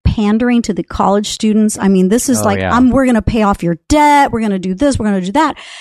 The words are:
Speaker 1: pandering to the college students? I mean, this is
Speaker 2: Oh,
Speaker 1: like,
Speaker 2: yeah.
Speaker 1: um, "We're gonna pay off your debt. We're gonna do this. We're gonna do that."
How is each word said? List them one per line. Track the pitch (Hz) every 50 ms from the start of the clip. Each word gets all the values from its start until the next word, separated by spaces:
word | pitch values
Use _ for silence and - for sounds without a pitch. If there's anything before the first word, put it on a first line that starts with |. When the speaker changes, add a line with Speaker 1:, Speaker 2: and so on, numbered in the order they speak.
| -
Speaker 1:
pandering | - - - 214 202 214 226 247 247 247 233
to | 220 - 185
the | 180
college | 170 - - - 196 190 196 208 208 -
students? | - - - 214 214 220 214 214 - -
I | - 196
mean, | 196 185 185 185
this | 214 247 - -
is | 247 214
Speaker 2:
Oh, | 208
Speaker 1:
like, | 220 202 190
Speaker 2:
yeah. | 190 185 -
Speaker 1:
um, | 240 254 247
"We're | 233 269 269
gonna | 254 240 220
pay | - - 220 233
off | 214 202 202 -
your | - 170 170 - _ -
debt. | 294 302 294 294 294 285 277 240
We're | 226 226
gonna | 220 214 196 190
do | 175 185 185
this. | 185 285 285 254 -
We're | 220
gonna | 214 202 190
do | 180 185
that." | 196 285 320 285 - - - - - -